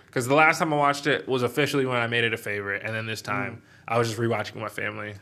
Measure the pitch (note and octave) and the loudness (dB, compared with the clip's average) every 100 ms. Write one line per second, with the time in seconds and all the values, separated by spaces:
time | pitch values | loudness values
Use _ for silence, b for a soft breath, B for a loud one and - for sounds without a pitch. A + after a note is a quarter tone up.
0 | - C3+ A#2+ D3 D#3 E3 E3 D3 C#3+ C#3+ | -6 -4 2 6 6 4 2 2 2 2
1 | D3 C3+ - C3 A#2+ D3+ C#3 C#3+ B2+ B2 | 0 0 0 0 0 0 2 2 2 0
2 | A#2 A#2+ A#2 A2 G#2+ G2+ G2+ G2 G#2+ A2 | 0 2 0 0 -4 -6 -4 -6 -4 -6
3 | A2 A2 - G#2 G2 G#2+ b b - A#2 | -6 -6 -4 -4 -4 -10 b b -2 0
4 | A#2 A2 A2+ G#2+ G#2+ A2 G#2+ - G#2 G#2+ | 0 0 0 0 -4 -8 -8 -6 -6 -6
5 | G#2 G2+ | -10 -12